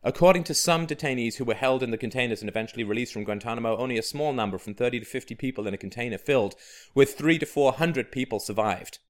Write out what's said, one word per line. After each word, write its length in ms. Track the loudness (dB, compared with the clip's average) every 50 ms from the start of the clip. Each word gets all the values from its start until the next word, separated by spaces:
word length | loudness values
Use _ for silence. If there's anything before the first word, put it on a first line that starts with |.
| -2 -2
According 380 | 2 6 8 8 8 8 4
to 80 | 0 -2
some 340 | 0 2 2 2 2 0 -2
detainees 480 | -4 -4 -2 -2 0 0 0 -2 -2
who 80 | -2 -2
were 100 | -2 -2
held 300 | 0 2 2 2 2 0
in 80 | -2
the 60 | -2 -4
containers 420 | -4 -4 -2 -2 0 0 -2 -4
and 80 | -4 -4
eventually 380 | -4 -4 -4 -4 -6 -6 -2
released 260 | -2 -2 -2 -2 -4
from 140 | -6 -8 -4
Guantanamo, 500 | -4 -4 -4 -4 -6 -6 -2 0 -2 0
only 220 | 0 -2 -2 -2 -2
a 40 |
small 300 | -4 -4 -4 -2 -2 0
number, 260 | 0 0 -2 -2 -2 -6
from 160 | -8 -10 -4
thirty 280 | -2 -2 0 0 -2
to 40 | -8
fifty 300 | -6 -8 -8 -8 -8 -12
people 320 | -6 -6 -6 -4 -4 -4 -4
in 60 | -4
a 40 | -6
container 400 | -8 -10 -8 -6 -6 -6 -6 -6
filled 380 | 0 2 2 4 4 2 -2 _ -20 -20 -20 -20 -20 -2 _
with 200 | 6 6 6 4
three 220 | -2 2 2 2 2
to 80 | 0
four 280 | -4 0 4 4 4 4
hundred 360 | 4 0 0 0 -2 -4 -4
people, 300 | -2 -4 -4 -2 -2 -4
survived. 600 | -4 -2 0 0 2 2 0 -2 -6 -14 -18 -18 _